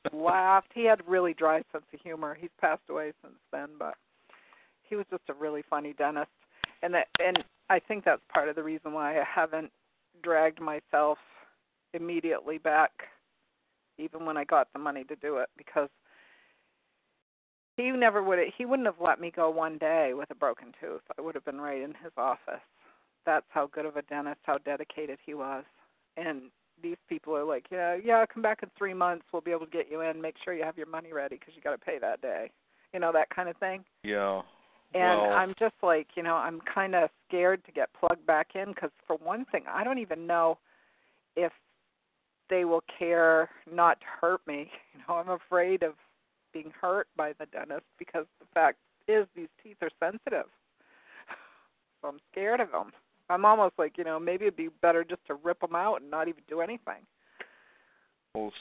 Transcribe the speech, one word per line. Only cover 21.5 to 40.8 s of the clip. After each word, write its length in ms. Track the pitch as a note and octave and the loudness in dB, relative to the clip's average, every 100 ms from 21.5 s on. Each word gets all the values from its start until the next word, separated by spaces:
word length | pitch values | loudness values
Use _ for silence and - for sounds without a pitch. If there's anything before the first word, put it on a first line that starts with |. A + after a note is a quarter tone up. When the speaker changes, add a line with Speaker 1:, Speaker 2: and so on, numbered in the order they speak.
| C#3 | -10
Speaker 1:
right 200 | D3 C3+ | -8 -8
in 80 | C#3+ | -10
his 180 | D3+ E3 - | -12 -14 -4
office. 440 | B2+ B2 - - _ _ _ _ _ _ | -4 -4 -6 -12 _ _ _ _ _ _
That's 220 | - D#3 - | 0 0 0
how 160 | D#3+ C#3+ | -4 -4
good 180 | D#3 D3+ | -4 -6
of 100 | D3 | -6
a 60 | |
dentist, 380 | C#3+ D3 C#3+ C#3 | -8 -8 -8 -8
how 140 | - C#3+ | -4 -4
dedicated 600 | C#3+ C#3+ D3+ - D3+ C#3 | -4 -8 -8 -10 -10 -10
he 100 | - | -12
was. 300 | D3 C3+ C3+ C#3+ _ _ _ _ - | -10 -8 -10 -12 _ _ _ _ -10
And 340 | E3 C#3+ B2+ _ _ _ | -8 -8 -12 _ _ _
these 140 | E3+ F3+ - | -10 -10 -8
people 280 | D#3+ - D3+ | -10 -4 -4
are 80 | |
like, 220 | D3+ C3+ - | -2 -4 -6
"Yeah, 240 | F#3 E3+ | -4 -2
yeah, 300 | F3 A3+ A3+ A3 | -2 4 4 4
come 160 | A3+ | 0
back 200 | A3 G#3+ | -2 -2
in 80 | G3+ - | -8 -6
three 180 | G3 | -6
months. 300 | F#3 F3+ E3+ - | 0 0 0 -6
We'll 100 | E3+ | -6
be 100 | E3 | -2
able 140 | E3 D#3+ | -4 -4
to 40 | |
get 200 | E3+ D3+ | -6 -4
you 100 | D#3 | -4
in. 200 | E3 D#3+ | -4 -4
Make 160 | D#3+ - | -8 -10
sure 120 | - | -8
you 100 | E3+ | -6
have 120 | D#3+ D#3+ | -6 -8
your 80 | D#3+ | -10
money 240 | D#3+ E3 | -12 -10
ready 260 | D#3 C#3 B2+ | -8 -8 -10
'cause 160 | - | -18
you 80 | D#3+ | -10
gotta 160 | C#3+ C#3+ | -6 -6
pay 200 | - C#3+ | -6 -6
that 220 | A2 - | -4 -4
day." 300 | B2+ F2 A2+ _ _ _ _ | -6 -6 -8 _ _ _ _
You 80 | F#3 | -4
know, 120 | E3+ | 2
that 180 | D#3+ - | 2 2
kind 180 | - F3+ | -2 -8
of 80 | E3+ | -4
thing. 260 | F#3+ F#3+ F#3+ _ | -6 -6 -12 _
Speaker 2:
Yeah. 400 | - G2+ G2 F#2+ - _ _ _ _ | -4 -2 0 -2 -6 _ _ _ _
Speaker 1:
And 260 | F3+ F3+ F3+ | 2 4 4
Speaker 2:
Well 120 | G#3 | 4
Speaker 1:
I'm 220 | G3+ F#3+ F#3+ | 4 2 0
just 180 | A3 - | -2 0
like, 340 | F3+ D#3 D3+ - | 2 2 0 -6
you 60 | |
know, 140 | E3+ E3 | -2 0
I'm 240 | C3+ E3 | -2 -6
kinda 460 | - - F#3+ F3+ D#3+ _ - | -6 -4 0 2 2 _ -4
scared 380 | F3+ F3 F#3+ | 2 2 2
to 80 | - | -2
get 200 | C#3+ - | -4 -4
plugged 320 | - E3+ E3+ D#3 | 0 0 0 2
back 280 | D#3 E3 F#3+ | 2 2 -4
in 180 | G3 | -8
'cause 160 | F#3 D#3+ _ - | -6 -10 _ -6
for 100 | D3+ | -6
one 280 | D#3+ A3 C4 | -4 -6 -4
thing, 200 | F3+ - | -6 -4
I 180 | - | -6
don't 140 | A3 C4 | -2 -4
even 280 | G3+ E3 E3+ | -4 -8 -2
know 320 | E3+ E3 D#3+ _ _ | 2 4 2 _ _